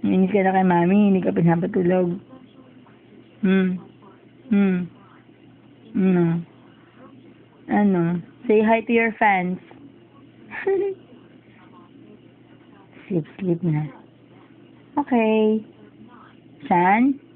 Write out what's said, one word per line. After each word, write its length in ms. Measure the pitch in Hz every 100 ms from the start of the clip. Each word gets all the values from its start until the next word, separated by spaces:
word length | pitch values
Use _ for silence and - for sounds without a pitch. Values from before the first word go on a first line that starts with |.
May 80 | 202
inis 240 | 190 185 202
ka 80 |
na 160 | 190 190
kay 80 | 185
Mami. 400 | 175 175 202 208
Hindi 160 | 190
ka 80 | 180
pinapatulog. 880 | 190 170 170 185 202 175 185 180 175 - - - - - - - - - - - -
Hmm. 400 | 190 190 185 185 - - - - - - -
Hmm. 400 | 202 196 185 175 - - - - - - - - - - -
Ano? 480 | 190 180 170 170 170 - - - - - - - - - - _ -
Ano? 480 | 202 208 185 170 175 - -
Say 160 | - 214
hi 240 | 220 226
to 80 | 220
your 240 | 233 226 220
fans. 400 | 220 190 180 185 - - - - - - - - - - -
<laughs> 80 | 392 392 381 - - - - - - - - - - - - - - - - - - - - -
Sleep, 160 | 180 151 -
sleep 240 | 190 170
na. 240 | 175 151 151 - - - - - - - - - - -
Okay. 640 | 285 240 220 220 214 220 - - - - - - - - - - -
Sean? 560 | 175 180 208 262 269 -